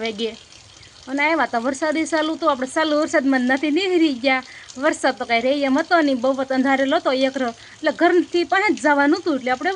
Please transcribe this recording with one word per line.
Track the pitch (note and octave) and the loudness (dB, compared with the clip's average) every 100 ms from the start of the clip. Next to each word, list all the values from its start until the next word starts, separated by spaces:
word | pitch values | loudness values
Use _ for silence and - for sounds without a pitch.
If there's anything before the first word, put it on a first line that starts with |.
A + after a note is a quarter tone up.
વાગે. | A3+ G3+ A3 A3 - - - - - - - | -6 -6 -6 -8 -20 -20 -20 -20 -20 -20 -8
અને | C#4 | -2
આવ્યા | D4 D#4+ A#3+ | 0 0 0
હતા | A#3 B3 | -2 -2
વરસાદે | C4+ D#4 D4+ D#4 | -2 -2 -2 -2
ચાલુ | D#4+ D#4 D#4+ | -2 -2 -2
તો | D#4+ | 0
આપણે | C4 C4 D#4+ | 0 -2 -2
ચાલુ | D#4 D4 | 0 0
વરસાદમાં | D#4 D#4+ C4+ C4 B3 | 0 0 2 2 2
જ | |
નથી | C#4 D#4 | 0 0
નીકળી | D4+ F#4+ F4 D#4+ A#3+ | 0 2 2 2 2
ગયા. | C4+ C4 - - - B3+ | 0 -2 -4 -18 -18 -4
વરસાદ | D4+ D#4 C#4 C4 | -2 0 -2 -2
તો | A#3+ | -2
કાંઈ | A#3 B3+ | -2 0
રહે | C#4+ C4+ | 0 0
એમ | C#4 | 0
હતો | - E4+ | 2 2
નહીં, | D4 B3+ | 2 0
બહુ | B3+ C4+ C4+ | 0 -2 -2
જ | C4 | 0
અંધારેલો | C4+ C4+ C4+ E4 | 2 2 2 0
હતો | E4+ C4 C4+ | 0 0 0
એકરો. | C4+ B3 | -2 -6
એટલે | A#3 - - D4+ - | -6 -16 -6 -4 2
ઘરથી | E4+ F4+ - F4 E4+ | 2 4 2 0 0
પાસે | F#4+ G#4 | 0 0
જ | C4 | 0
જવાનું | C#4+ C#4+ C#4+ F#4 | 2 4 2 2
હતું | F4 C4+ | 0 -2
એટલે | A#3+ | -2
આપણે | B3+ E4+ | -2 -2